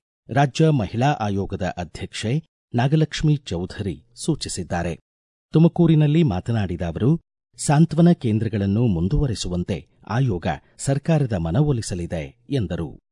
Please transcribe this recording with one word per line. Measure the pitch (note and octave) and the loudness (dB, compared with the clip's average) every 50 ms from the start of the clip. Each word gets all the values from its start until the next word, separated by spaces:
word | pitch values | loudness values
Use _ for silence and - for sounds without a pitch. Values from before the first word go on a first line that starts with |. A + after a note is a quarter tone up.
| _ _ _ _ _ _ | _ _ _ _ _ _
ರಾಜ್ಯ | A2+ C3+ C#3+ C#3 - - D#3+ D#3+ D#3 | 0 2 2 2 2 2 2 4 4
ಮಹಿಳಾ | C3+ G#2 F2 - A2 B2 C#3 D3 - | 2 0 -2 -2 0 0 0 0 0
ಆಯೋಗದ | A2 G#2 G2 G2 F#2+ F2+ G2 F2 F#2 F2 - - | -2 -2 -2 -2 -2 -4 -4 -4 -4 -6 -4 -6
ಅಧ್ಯಕ್ಷೆ | F2 D#2+ _ - - F2+ - - - G#2+ B2 D#3 - _ _ _ _ _ - | -10 -10 _ -14 -14 -12 -10 -8 -4 -2 -2 -2 -4 _ _ _ _ _ -2
ನಾಗಲಕ್ಷ್ಮಿ | B2 A#2+ C#3 D3 D#3+ D#3 - - - - D3+ D3+ C#3+ - | 0 2 2 4 2 2 0 -2 0 2 2 2 2 0
ಚೌಧರಿ | - F#2+ E2+ F2+ F#2 - - G2 G2 D#2 C#2+ _ _ _ | -6 -6 -6 -6 -6 -8 -6 -6 -6 -6 -8 _ _ _
ಸೂಚಿಸಿದ್ದಾರೆ. | - - - D#3 - - G#2 - - F2+ D#2+ F#2 F2 E2+ F2 E2 - _ _ _ _ _ _ _ _ _ _ - | -10 -4 -4 -4 -4 -4 -10 -8 -8 -8 -6 -4 -4 -4 -4 -6 -8 _ _ _ _ _ _ _ _ _ _ 4
ತುಮಕೂರಿನಲ್ಲಿ | D#3 E3 E3+ - - F3 E3 E3 D3+ D3+ D3 D3 E3 E3+ | 4 4 4 4 4 4 4 6 4 4 4 4 2 2
ಮಾತನಾಡಿದ | C#3+ F2+ F2+ - - A#2 A2+ G2+ F2 F2+ D#2+ F2 E2+ | 2 0 -2 -4 -2 -2 -2 -2 -2 -4 -4 -6 -6
ಅವರು, | D#2 D#2+ G2 A#2+ D#3+ E3 _ _ _ _ _ _ _ - | -4 0 2 2 2 0 _ _ _ _ _ _ _ -10
ಸಾಂತ್ವನ | - - D3+ C#3+ E3+ E3 - D3 E3+ F3 F3 | -2 0 4 4 4 2 4 4 4 4 4
ಕೇಂದ್ರಗಳನ್ನು | - - A#2+ G#2+ A2 G#2 G#2+ - G#2+ G2 G2 G2 G#2+ B2 A#2+ | 4 2 0 0 0 0 -2 -2 -2 0 0 0 2 2 0
ಮುಂದುವರೆಸುವಂತೆ | F#2+ D#2+ E2 F#2 D#3+ C#3+ D3+ C3 G#2+ - - - F2 F3 F3+ - G#2 D2+ - _ _ _ _ - | 0 0 0 0 0 0 0 0 -2 -6 -6 -4 -4 -4 -4 -4 -4 -6 -8 _ _ _ _ -6
ಆಯೋಗ | G#2 A#2 C#3 B2+ G2 F2 - G2 D2+ - _ _ _ _ | -2 0 0 0 0 -2 -2 -4 -6 -6 _ _ _ _
ಸರ್ಕಾರದ | - - C#3 C#3+ - - E3 D3+ C#3+ A#2+ A2 F2+ | -4 -2 -2 -2 0 0 2 2 2 0 -2 -2
ಮನವೊಲಿಸಲಿದೆ | E2 E2 E2 - D3+ D3 C#3+ A#2 G#2 - G2+ F2 E2+ E2 - E2+ D2+ C2+ - _ _ - | -2 0 2 2 2 2 0 -2 -4 -6 -6 -6 -6 -6 -6 -8 -8 -10 -14 _ _ -6
ಎಂದರು. | - C3+ G#2 D#2+ F2+ D#2+ E2 C#2+ - - _ _ | -4 -4 -2 -4 -4 -6 -6 -8 -10 -16 _ _